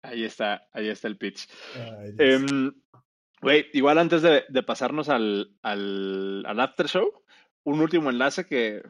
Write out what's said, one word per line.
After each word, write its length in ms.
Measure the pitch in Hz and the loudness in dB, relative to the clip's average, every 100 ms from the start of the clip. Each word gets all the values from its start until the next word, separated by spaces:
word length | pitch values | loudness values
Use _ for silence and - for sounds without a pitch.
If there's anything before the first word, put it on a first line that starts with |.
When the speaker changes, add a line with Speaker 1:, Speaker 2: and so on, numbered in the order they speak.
Speaker 1:
ahí 220 | 135 120 | -12 -8
está, 440 | 110 - 107 104 _ | -8 -4 -4 -4 _
ahí 160 | - 107 | -8 -8
está 200 | 104 113 | -6 -8
el 80 | 101 | -8
pitch. 300 | 101 - - - - | -10 -10 -20 -20 -18
Speaker 2:
Ay, 380 | 127 113 107 104 | -14 -14 -14 -14
Dios. 300 | 104 139 131 | 2 4 4
Speaker 1:
Em, 300 | 139 139 135 - _ - _ _ _ _ | 2 -2 -2 -4 _ -20 _ _ _ _
güey, 260 | 135 147 151 | 4 4 4
igual 260 | 143 139 151 | 2 4 4
antes 240 | 170 165 | 4 4
de, 220 | 165 147 - | 6 4 4
de 140 | 131 | -4
pasarnos 460 | 117 113 135 147 147 | -2 -4 -4 -4 0
al, 480 | 131 110 101 101 _ | 0 2 -2 -4 _
al, 800 | 117 104 101 98 95 95 98 98 - | -8 -6 -4 -4 -4 -4 -6 -8 -6
al 140 | 104 | -2
after 280 | 131 - - | -2 -2 -2
show, 340 | 185 294 - _ _ _ _ | 0 -2 -4 _ _ _ _
un 160 | - 147 | -4 0
último 300 | 160 170 147 | 2 2 0
enlace 360 | 123 135 160 175 | 0 0 -2 -4
que 360 | 139 113 104 - | -2 -2 -4 -14